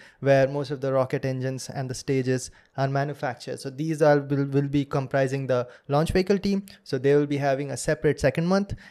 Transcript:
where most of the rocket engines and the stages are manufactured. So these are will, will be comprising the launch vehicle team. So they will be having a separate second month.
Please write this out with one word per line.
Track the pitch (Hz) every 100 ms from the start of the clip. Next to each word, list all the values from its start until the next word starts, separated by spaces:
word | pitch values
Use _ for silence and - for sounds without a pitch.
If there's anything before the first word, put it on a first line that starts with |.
| - -
where | 131 135 135
most | 143 135
of | 143
the | 135
rocket | 135 127 143
engines | 135 131 131 131 -
and | 113 127
the |
stages | 127 - 135 127 131 - - _ -
are | 135
manufactured. | 139 143 143 139 117 - 131
So | 135
these | 131 160 156
are | 151 147
will, | 139 143 139
will | 135 143
be | 143 139
comprising | 143 131 139 131 139 131
the | 127 120 - -
launch | 143 165
vehicle | 190 185 202
team. | 202 196 196 -
So | - 131
they | 139 147
will | 147
be | 143
having | 139 135 143
a | 131
separate | - 156 151 139
second | 139 131 170
month. | 190 202 - -